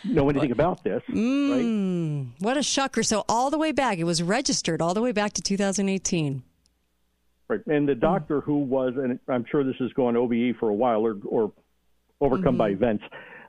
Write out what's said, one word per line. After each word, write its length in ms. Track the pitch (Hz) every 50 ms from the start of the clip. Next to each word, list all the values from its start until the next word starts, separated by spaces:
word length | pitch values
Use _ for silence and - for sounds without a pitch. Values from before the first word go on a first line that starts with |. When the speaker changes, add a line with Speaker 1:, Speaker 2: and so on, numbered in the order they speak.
| -
Speaker 1:
know 260 | 202 240 151 139 143
anything 200 | 147 135 151 127
Speaker 2:
What? 40 | 113 120
Speaker 1:
about 240 | 156 180 - - -
this, 180 | 98 98 123 - -
Speaker 2:
Mm, 400 | - 196 220 247 269 285 285 277 277 254 240 233 220 208 196 185 180 170 165 156 147 143 135
Speaker 1:
right? 60 | 120 120 -
Speaker 2:
what 180 | 185 226 262
a 60 | 294
shocker! 400 | 254 - - 277 269 262 - 226
So 220 | 208 - 220 202 - -
all 220 | 214 233 262 277
the 80 | 302 294
way 140 | 320 311
back, 260 | 262 285 269 240 202 165
it 60 | 165
was 180 | 170 170 156
registered 580 | 175 170 208 262 277 - - - - 175 165 151
all 140 | 165 170 185
the 80 | 214
way 80 | 233 254
back 220 | 196 208 208 208 -
to 80 | 208
two 140 | - - 196
thousand 320 | 190 202 196 185 202 196 196
eighteen. 560 | 190 185 - - 190 170 151 143 135 131 - _ _ _ _ _ _ _ _ _ _ _ _ _ _ _ _ _ _ _ _ -
Speaker 1:
Right. 180 | 117 101 -
And 220 | 160 151 147 147 139
the 60 | 135
Speaker 2:
Hmm. 60 | 117
Speaker 1:
doctor 400 | 156 160 185 196 147 - 156 139
who 160 | - - 147 147
was, 360 | 143 127 131 131 127 127 120
and 220 | 143 135 123 127 - - -
I'm 160 | 131 120 117 -
sure 140 | - 147 139
this 100 | 131 120 -
has 120 | 131 107 -
gone 220 | - 127 120 117
O 120 | 117 123 117
B 220 | 120 117 120 123
E 20 |
for 160 | 110 - 117 110
a 60 | 104
while 300 | 104 127 123 113 104 110
or, 140 | 113 104 98 -
or 260 | - - 123 107 98 - _ _ _ _ _ _ _ _ _ _ _ _ -
overcome 360 | 143 135 - 190 185 143 123
by 140 | 120 113 104
Speaker 2:
Mm-hmm. 140 | 98 87 127
Speaker 1:
events, 200 | 120 107 104 - - - - - - - - -